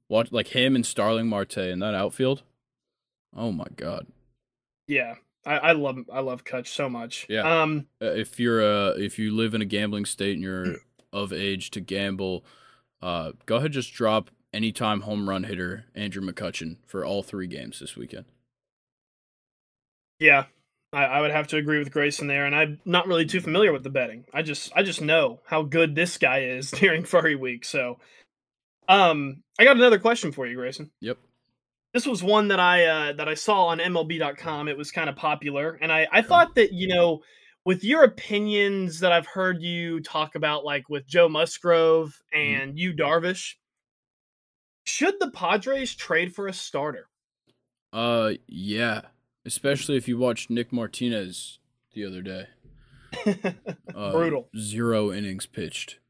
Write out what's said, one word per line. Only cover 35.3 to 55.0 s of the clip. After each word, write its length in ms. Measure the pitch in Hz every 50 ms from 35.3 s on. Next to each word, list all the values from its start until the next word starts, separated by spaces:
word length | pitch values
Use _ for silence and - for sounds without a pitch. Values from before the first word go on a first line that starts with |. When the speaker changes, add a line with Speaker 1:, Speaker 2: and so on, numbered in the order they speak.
| 151 147 147 143 139 139 147 165 160 -
Speaker 2:
and 100 | 160 160
I, 160 | 160 160 160 -
I 80 | 170 214
Speaker 1:
Okay. 80 | 226 -
Speaker 2:
thought 280 | 349 349 339 - -
that, 180 | 254 214 185 196
you 140 | 175 190 185
know, 340 | 180 175 170 170 156 151 - _ _ _ _ - _ _ -
with 180 | 185 185 185 196
your 200 | 220 302 320 285
opinions 960 | 226 - - - - 208 208 208 214 208 202 202 202 196 190 185 175 156 165
that 100 | 185 180
I've 160 | 175 170 170 -
heard 340 | - 190 185 185 180 160
you 380 | 165 175 175 170 170 170 165 160
talk 340 | 156 - - 156 156 151 -
about, 300 | 151 151 151 151 147 143
like, 240 | 147 143 143 139 -
with 180 | 147 139 135 135
Joe 220 | 147 175 170 160
Musgrove 880 | 156 156 170 165 - - - 175 170 165 165 160 160 160 160 151 - - _ - 160
Speaker 1:
Mm-hmm. 260 | 151 147 143 143 139
Speaker 2:
and 180 | 135 139 143 156
Yu 140 | 180 185 160
Darvish, 600 | 147 156 143 160 170 165 180 185 180 - - - _ _ _ _ _ _ _ _ _ _ _ _ _ _ _ _ _ _ _ _ _ _ _ _ _ -
should 340 | - - - 285 392 392 403
the 100 | 370 262
Padres 640 | - - 180 165 202 208 - 262 269 277 262 247 -
trade 380 | - - - 165 165 175 180 175
for 120 | 202 202 196
a 60 | 185
starter? 540 | - - - - 139 147 151 127 - - _ _ _ _ _ _ _ _ _ _ _ _ _ _ _ _ _ -
Speaker 1:
Uh, 400 | 113 117 120 117 117 110 107 92 - _ -
yeah, 540 | - 82 95 104 104 110 120 117 107 110 - - _ _ _ _ _ _ -
especially 500 | - - - - 139 143 139 - - 143
if 120 | 127 - 127
you 80 | 120 117
watched 320 | 127 123 113 - - -
Nick 240 | 117 120 120 - 127
Martinez 840 | 120 113 104 - - 123 120 117 104 95 92 90 - - - - _ _ _ _ _ _ _ _
the 120 | 107 104
other 160 | 95 92 92 95
day. 240 | 98 95 92 95 - _ _ _ - - _ _ _ _ - _ - - 494 466
Speaker 2:
<laughs> 300 | 320 277 - - 185 180 - - 220 - _ _ - -
Speaker 1:
Uh, 160 | - 104 196
Speaker 2:
Brutal. 380 | - 165 170 165 151 127 120 _ - 110
Speaker 1:
zero 560 | 107 104 107 113 117 117 113 107